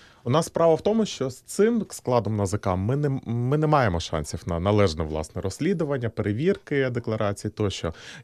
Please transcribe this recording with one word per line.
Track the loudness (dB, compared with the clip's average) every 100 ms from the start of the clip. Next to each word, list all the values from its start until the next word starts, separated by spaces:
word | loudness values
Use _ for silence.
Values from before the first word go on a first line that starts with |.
| -14 _
У | 0
нас | 0 0
справа | 2 4
в | 4
тому, | 2 0 0
що | -4 -6
з | -6
цим | -6 0 2 2 -4
складом | -6 0 0 2
Н | 0
А | 0
З | 0
К | 0 0
ми | 0 0
не, | 0 -2
ми | -2 -2 0 2
не | 4
маємо | 4 4 2
шансів | -2 -4 -4 -6 -4
на | 0
належне, | 2 4 4 2
власне, | -4 -4 -6 -8
розслідування, | -8 -4 -2 -2 -2 -2 -4
перевірки | -2 -2 0 0 -2 -2 -2 0
декларацій | -2 -4 -2 -2 -4 -6
тощо. | -2 -2 -2 -6 -8 -14 -14